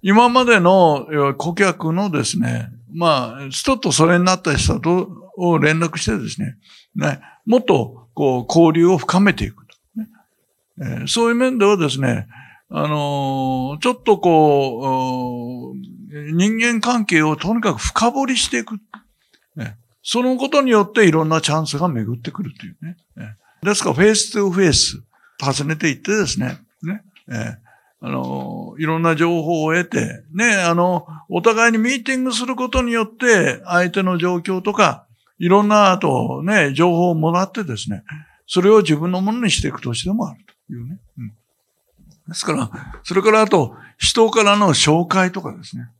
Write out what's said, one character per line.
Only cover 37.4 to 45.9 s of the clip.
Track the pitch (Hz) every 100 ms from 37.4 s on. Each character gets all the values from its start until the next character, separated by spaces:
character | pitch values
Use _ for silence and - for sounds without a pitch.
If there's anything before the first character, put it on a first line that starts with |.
っ | 190
て | 226
で | 180 107
す | -
ね、 | 202 - 151 - _ _
そ | 185
れ | 190
を | 214
自 | 170 151
分 | 170
の | 180
も | 190
の | 233
に | 226
し | -
て | 143
い |
く | -
年 | 123 117
で | 180
も | 214 220
あ |
る | - _ _ _
と |
い | 120
う | 120
ね。 | 185 _ -
う |
ん。 | 113 110 _ _ _ _ _ _ - _ -
で |
す | 170 -
か |
ら、 | 165 240 - - -
そ | -
れ | 180
か | 208
ら | 220
あ | 214
と、 | 185 120 - - _
人 | - - 226
か | 220
ら | 208 208
の | 202
紹 | 139 - 160 170
介 | 190 180
と | 185
か | 160 -
で |
す | - 127
ね。 | 120